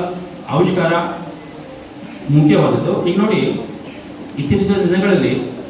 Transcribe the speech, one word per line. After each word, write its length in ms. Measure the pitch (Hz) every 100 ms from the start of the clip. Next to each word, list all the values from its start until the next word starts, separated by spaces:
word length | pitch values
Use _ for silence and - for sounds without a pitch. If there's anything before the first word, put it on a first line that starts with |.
| 180 - - - -
ಆವಿಷ್ಕಾರ 440 | 165 180 180 165 170 170 - - - - - - - - - - - 147
ಮುಖ್ಯವಾದದ್ದು. 720 | 147 196 190 131 120 170 - 175
ಈಗ 120 | 196
ನೋಡಿ, 420 | 214 - - - - - - - - - - 143
ಇತ್ತೀಚಿನ 340 | 135 190 190
ದಿನಗಳಲ್ಲಿ 800 | 190 175 185 202 170 120 - - -